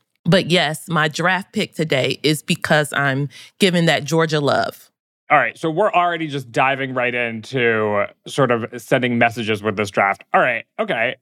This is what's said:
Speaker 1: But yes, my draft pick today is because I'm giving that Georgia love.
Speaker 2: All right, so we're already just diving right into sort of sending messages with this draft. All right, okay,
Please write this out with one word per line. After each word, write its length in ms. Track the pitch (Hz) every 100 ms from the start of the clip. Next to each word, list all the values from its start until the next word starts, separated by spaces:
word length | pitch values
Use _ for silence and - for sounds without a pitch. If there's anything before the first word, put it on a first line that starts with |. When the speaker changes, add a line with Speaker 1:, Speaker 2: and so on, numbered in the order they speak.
| _ _ -
Speaker 1:
But 240 | 180 117
yes, 380 | 175 147 156 -
my 180 | 165 156
draft 460 | 147 170 185 190
pick 200 | - 180
today 460 | - 156 143 131 -
is 200 | 143 156
because 500 | - 175 - 156 147
I'm 380 | 143 143 131 143 - - -
giving 280 | 190 175 165
that 180 | 139
Georgia 360 | 135 160 160 151
love. 500 | 143 110 - - - _ _ _ -
Speaker 2:
All 80 | 147
right, 180 | 117 -
so 140 | 165
we're 200 | 156 208
already 360 | 180 175 170 160
just 240 | 139 117
diving 400 | 131 131 139 135
right 220 | 127 123
into 880 | 123 117 113 107 135 120 110 107 104 101 - -
sort 240 | - 131
of 160 | 120 117 123
sending 400 | - 135 123 120
messages 460 | 117 110 107 107
with 120 | 104
this 160 | 101 104
draft. 320 | - 98 - _
All 60 | 190
right, 260 | 147 117 - -
okay, 380 | 214 131 120 -